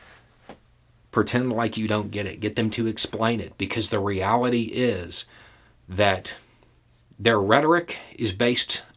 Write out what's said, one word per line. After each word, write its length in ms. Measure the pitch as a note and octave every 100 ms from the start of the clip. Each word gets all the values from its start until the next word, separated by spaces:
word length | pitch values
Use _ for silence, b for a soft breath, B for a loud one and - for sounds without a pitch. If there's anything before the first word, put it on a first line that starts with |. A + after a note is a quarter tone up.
| b b b b - - _ _ _ _ -
Pretend 400 | A2+ G#2+ B2 B2+
like 260 | A2+ A2 A2
you 100 | G#2+
don't 240 | G#2+ G2+
get 160 | G2+ F#2+
it. 120 | F2+
Get 160 | G#2 A2+
them 140 | A2
to 140 | A#2+ A2+
explain 540 | G#2+ - G#2 A2+ A2+
it, 180 | - -
because 320 | G2 A2+ G2+
the 100 | G#2
reality 640 | G2+ F#2+ F#2+ A#2+ B2 A#2+ A2
is 600 | A#2+ B2 F#2 E2+ - - b b b b b -
that 460 | F2+ G2+ F#2+ - - B B B B _ _ _ -
their 240 | A2 G#2+
rhetoric 560 | G2 C#3+ D#3 E3+ E3+ - - -
is 160 | A2+
based 520 | F#2+ A#2+ A#2+ - - -